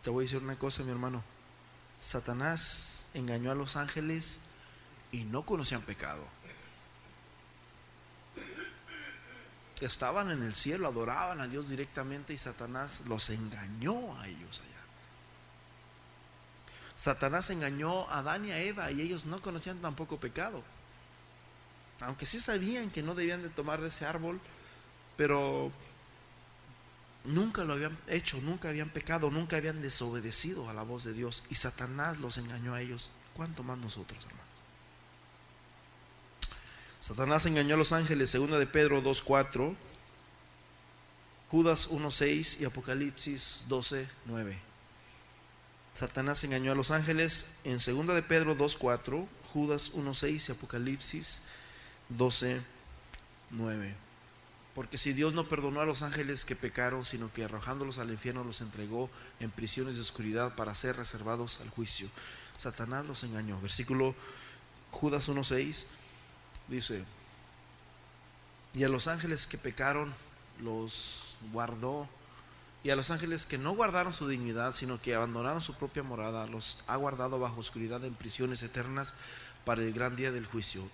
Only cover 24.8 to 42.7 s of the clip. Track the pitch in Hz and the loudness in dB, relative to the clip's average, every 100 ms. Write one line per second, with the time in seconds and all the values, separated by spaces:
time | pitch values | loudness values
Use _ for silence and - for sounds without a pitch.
24.8 | - - - - 147 143 139 139 139 139 | -20 -20 -20 2 4 6 4 0 -2 -4
25.8 | - - - - - - - - - - | -16 -20 -20 -20 -20 -20 -20 -20 -20 -20
26.8 | - - - - - 156 220 208 165 143 | -20 -20 -20 -14 -2 2 2 0 0 0
27.8 | 151 160 - 170 - 135 139 180 170 151 | -2 -6 -2 0 0 -2 -2 -2 -2 -2
28.8 | 151 156 135 165 151 151 165 165 151 156 | -4 -4 0 2 2 2 0 0 0 -2
29.8 | 139 - 120 117 110 113 160 185 117 107 | 0 2 2 -2 0 2 2 0 -6 -6
30.8 | 110 120 117 110 120 117 - 131 131 - | -6 -6 -6 -4 -2 -4 0 2 2 2
31.8 | 123 135 156 156 131 120 120 120 120 123 | -6 -2 -2 -2 -4 -4 -4 -6 -4 -4
32.8 | 123 120 - - - - 165 156 127 127 | -4 -6 -8 -12 -16 -8 -8 -6 -6 -6
33.8 | 113 104 87 - - - - - - - | -6 -8 -10 -12 -14 -16 -18 -20 -20 -20
34.8 | - - - - - - - - - - | -20 -20 -20 -20 -20 -20 -20 -20 -20 -20
35.8 | - - - - - - - - - - | -20 -20 -20 -20 -20 -6 -6 -6 -12 -16
36.8 | - - - 110 135 156 165 156 143 156 | -16 -8 -6 0 6 8 8 6 8 8
37.8 | 151 165 160 151 127 127 143 151 139 151 | 8 6 6 6 6 6 6 6 6 8
38.8 | 151 143 131 135 - 139 135 117 139 196 | 8 8 6 4 6 6 6 2 0 -2
39.8 | - - - - - - - - - - | -12 -18 -18 -20 -20 -20 -20 -20 -20 -20
40.8 | - - - - - - - 160 165 156 | -20 -20 -20 -20 -20 -20 2 6 8 8
41.8 | - 156 151 131 147 147 160 - 139 | 4 2 2 4 6 6 4 2 0